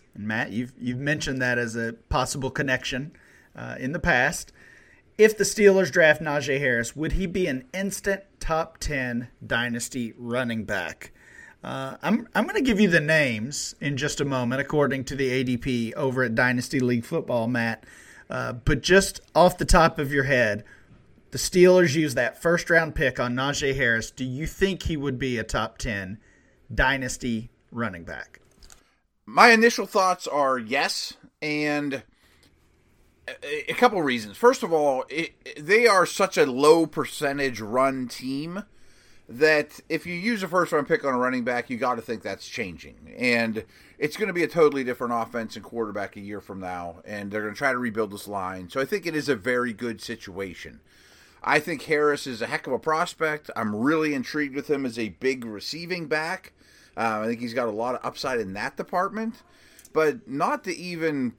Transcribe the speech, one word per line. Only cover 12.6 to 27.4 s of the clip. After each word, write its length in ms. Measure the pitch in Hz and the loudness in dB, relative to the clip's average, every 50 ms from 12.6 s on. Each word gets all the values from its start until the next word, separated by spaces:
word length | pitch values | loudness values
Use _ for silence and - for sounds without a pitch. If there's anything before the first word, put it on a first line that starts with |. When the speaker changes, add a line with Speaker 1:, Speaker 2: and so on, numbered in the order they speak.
Speaker 1:
give 180 | 269 254 220 185 | 2 2 4 4
you 100 | 214 185 | 4 6
the 120 | 170 160 | 6 4
names 720 | 147 151 160 156 147 127 113 107 110 139 143 - - - - - | 4 4 4 4 4 2 0 -2 -4 -6 -6 -8 -8 -8 -8 -4
in 140 | - 143 143 123 | -4 -2 -2 0
just 240 | 143 147 - - | -2 -2 -2 -2
a 40 | 147 | -2
moment, 360 | - 139 127 123 117 131 135 | -2 0 0 0 0 -2 -2
according 440 | 135 - - 151 143 127 135 135 127 | -2 0 2 2 4 2 2 -2 -6
to 100 | - 131 | -6 -4
the 140 | 135 139 127 | -2 -2 0
A 140 | 127 135 131 | 0 0 0
D 140 | 127 127 117 | 0 -2 -2
P 360 | - 135 123 120 113 110 120 | -2 -2 -2 -2 -2 -4 -4
over 300 | - 147 131 123 131 127 | -2 -2 -2 0 0 0
at 120 | 117 113 | 0 2
Dynasty 440 | 117 127 127 123 123 123 - - 135 | 2 2 2 2 0 -2 -2 -2 0
League 260 | 123 123 123 120 117 | 2 2 2 0 -2
Football, 420 | - 165 160 135 - 127 120 113 120 | -2 -4 -4 -4 -2 -2 -2 0 0
Matt. 380 | 127 120 117 113 113 - - - - - - - - - - - | 0 0 -2 -2 -4 -6 -12 -20 -20 -20 -20 -20 -20 -20 -14 -10
Uh, 240 | - 127 123 117 120 | -8 -6 -6 -6 -8
but 280 | 120 - - 151 151 | -4 0 2 2 2
just 400 | - - 180 196 190 - - - _ _ - | 4 6 6 6 6 4 -6 -12 _ _ 4
off 240 | 156 175 180 175 - | 6 6 6 6 2
the 80 | 165 | 4
top 340 | - - 180 160 165 - - | 6 6 8 8 6 4 0
of 120 | 147 131 | -4 -2
your 140 | 147 139 131 | 0 0 2
head, 380 | 135 143 123 117 107 104 110 - - - - - _ - - _ _ - _ _ _ | 2 4 4 4 2 0 -4 -6 -14 -20 -20 -20 _ -20 -20 _ _ -20 _ _ _
the 60 | - 131 | -8 -6
Steelers 580 | - - - 180 180 180 180 185 180 156 127 | -4 0 6 8 8 10 10 8 6 6 4
use 180 | 165 156 147 120 | 2 0 0 0
that 260 | 131 120 113 - - | 0 -2 -2 -2 -2
first 280 | - 170 175 170 - - | 0 2 2 2 2 4
round 240 | 170 165 165 156 151 | 4 4 4 2 -2
pick 260 | - 156 127 123 - | 0 0 0 0 0
on 160 | 123 123 120 | -2 -2 0
Najee 400 | 131 135 139 143 - 151 135 135 | 0 0 -2 -2 0 0 0 0
Harris. 360 | 139 131 120 113 113 110 - | 2 2 2 2 2 -2 -6
Do 140 | - - 127 | -8 -8 -6
you 200 | 131 123 135 160 | -6 -6 -6 -6
think 380 | 156 - - 196 196 185 151 - | -6 -2 0 0 0 0 -2 -4
he 140 | - 165 147 | -4 -4 -2
would 200 | 139 143 131 120 | -4 -4 -4 -2
be 200 | 139 131 123 113 | -4 -2 -2 -4
a 60 | 110 | -4
top 340 | - - 127 110 113 - - | -2 -2 -2 -2 -4 -6 -8
ten 400 | - 127 104 101 95 92 101 - _ _ _ _ _ _ _ _ _ - 117 | -6 -6 -4 -6 -6 -8 -12 -14 _ _ _ _ _ _ _ _ _ -8 -2
dynasty 760 | 110 135 131 135 135 131 123 - - - 123 117 110 | 0 2 2 2 0 -2 -6 -8 -6 -4 -4 -4 -4